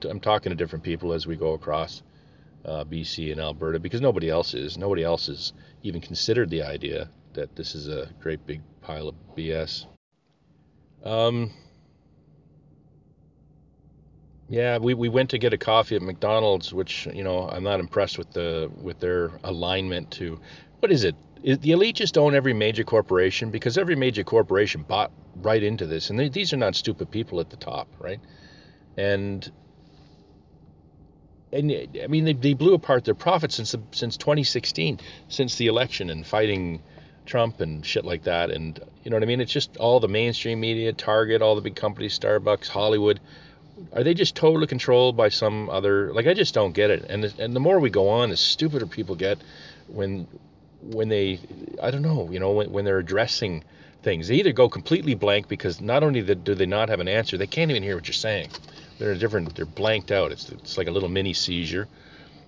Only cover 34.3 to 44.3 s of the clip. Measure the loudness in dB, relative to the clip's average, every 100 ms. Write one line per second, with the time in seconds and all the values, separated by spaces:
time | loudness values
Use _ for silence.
34.3 | 2 2 -2 -4 -2 -2 -4 -10 -20 -8
35.3 | -2 -2 0 2 2 0 -2 -6 -8 -2
36.3 | 2 2 0 -2 -6 -12 -20 -20 -20 -4
37.3 | 0 0 0 -6 -4 -4 -4 -2 -4 0
38.3 | 0 0 -2 -8 -10 -16 -14 -2 0 2
39.3 | 0 0 -2 -4 0 4 4 4 2 0
40.3 | 0 -2 -2 -2 0 -2 -2 2 4 4
41.3 | 4 4 4 0 -4 -4 -4 -6 -2 0
42.3 | 2 2 0 0 0 2 4 4 2 -4
43.3 | -20 -20 -20 -20 -20 -6 0 2 2 0